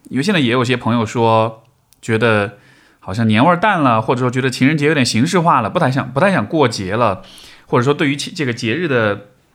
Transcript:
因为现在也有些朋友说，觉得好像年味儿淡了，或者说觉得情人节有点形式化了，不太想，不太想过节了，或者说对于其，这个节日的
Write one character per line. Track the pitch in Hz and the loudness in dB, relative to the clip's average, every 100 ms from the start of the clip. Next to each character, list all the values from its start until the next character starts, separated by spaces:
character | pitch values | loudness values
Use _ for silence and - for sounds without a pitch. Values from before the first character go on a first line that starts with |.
| - | -8
因 | 127 | -4
为 | |
现 | 165 | -2
在 | 180 | 0
也 | 120 | 0
有 | 127 | 0
些 | 120 123 | 0 -2
朋 | 113 120 | -2 -2
友 | 110 | -2
说， | 123 113 113 110 - _ _ _ _ | 0 2 2 0 -6 _ _ _ _
觉 | - 110 | -4 0
得 | 120 107 101 - _ _ _ _ | 2 2 -2 -6 _ _ _ _
好 | - | -8
像 | 98 113 | -2 2
年 | 107 | 4
味 | 156 | 4
儿 | 175 | 4
淡 | 214 185 | 2 2
了， | 139 110 | 2 2
或 | 113 | 0
者 | 127 | -2
说 | 127 | 0
觉 | 127 | -2
得 | 131 | -2
情 | - 131 | 0 0
人 | 156 | 2
节 | 147 | 0
有 | |
点 | 156 117 | 0 0
形 | 110 156 | 0 0
式 | 185 | 2
化 | 170 143 | 2 2
了， | 104 | 0
不 | 175 | 0
太 | 139 | 0
想， | 131 127 | -2 -4
不 | 139 | 0
太 | 196 | 0
想 | 170 107 | 0 -2
过 | 160 123 | 0 0
节 | 110 92 110 | 0 -4 0
了， | 117 95 - - - - - | 0 -2 -10 -20 -20 -20 -4
或 | 135 | 0
者 | 123 | 0
说 | |
对 | 143 151 | 0 -2
于 | 139 | -2
其， | - | -6
这 | - 131 | -6 -6
个 | |
节 | 117 113 139 | -4 -4 -4
日 | 175 | -2
的 | 123 107 101 - _ _ | 0 0 -2 -10 _ _